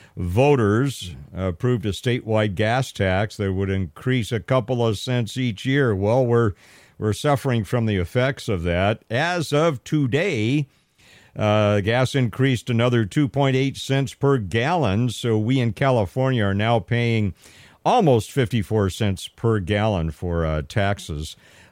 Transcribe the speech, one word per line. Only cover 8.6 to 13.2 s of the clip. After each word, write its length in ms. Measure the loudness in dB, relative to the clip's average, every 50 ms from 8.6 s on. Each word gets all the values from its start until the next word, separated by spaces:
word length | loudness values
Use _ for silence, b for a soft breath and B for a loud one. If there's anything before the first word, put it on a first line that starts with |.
| 0
that. 400 | 0 0 2 2 0 0 -2 _ -6
As 420 | -4 -2 -2 -2 -2 -2 -2 0
of 320 | 0 2 2 2 0 -2 -4
today, 840 | -2 0 0 0 0 0 0 0 0 0 0 0 0 0 0 -2 b b b b b b b b b b b b b b
uh, 460 | -2 2 2 4 4 4 4 2 2
gas 340 | 2 2 2 2 0 0 0
increased 540 | 0 0 0 0 0 0 2 0 0 -2 -2
another 360 | 0 2 2 2 2 2 0
two 240 | 0 0 0